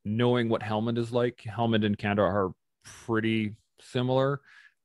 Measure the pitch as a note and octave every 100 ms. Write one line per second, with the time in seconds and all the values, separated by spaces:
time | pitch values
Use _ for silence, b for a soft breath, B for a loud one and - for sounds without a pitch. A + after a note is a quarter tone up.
0 | G2+ A2 A#2+ B2 A2+ A2+ G#2+ G#2+ A2+ A#2
1 | A#2 A#2+ B2 - A2 G2+ A#2 A2 G#2+ G2+
2 | G#2 G2+ F#2 G2+ F#2 - _ _ - -
3 | - A2+ A2 A2 G#2+ G#2+ _ _ - B2
4 | B2 C3 C3+ C#3+ b b b _